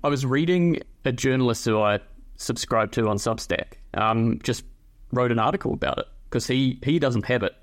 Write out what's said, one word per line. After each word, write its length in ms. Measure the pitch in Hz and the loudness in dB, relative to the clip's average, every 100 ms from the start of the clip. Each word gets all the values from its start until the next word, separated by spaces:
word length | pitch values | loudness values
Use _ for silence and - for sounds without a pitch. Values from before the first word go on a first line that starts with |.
I 60 | 151 | -2
was 160 | 143 135 | 0 0
reading 560 | 135 165 180 170 160 - - 139 | 2 2 4 4 2 -4 -6 -4
a 60 | |
journalist 540 | 127 135 131 127 113 120 | 0 0 2 2 0 0
who 160 | 107 | 2
I 180 | 104 104 - - - - | 2 0 -4 -18 -20 -12
subscribe 560 | - 113 - 117 110 | -6 -6 0 0 0
to 160 | - 107 | 0 0
on 100 | 101 | 0
Substack, 560 | 117 113 - - - - - - | -2 -4 -4 -4 -4 -14 -10 -2
um, 440 | 110 113 113 - | 0 2 2 0
just 200 | - 117 - - - - - | -2 -4 -8 -20 -20 -20 -6
wrote 200 | 123 123 | -2 0
an 80 | 117 | 2
article 340 | 110 101 - | 2 0 -4
about 240 | - - - | -4 -4 -4
it, 80 | - - - | -8 -12 -6
'cause 160 | 120 - | -6 0
he, 340 | 131 131 127 | 2 2 0
he 160 | - 165 | 0 0
doesn't 260 | 143 120 - | 2 0 0
have 160 | 123 | 0
it, 120 | 98 - | 0 -2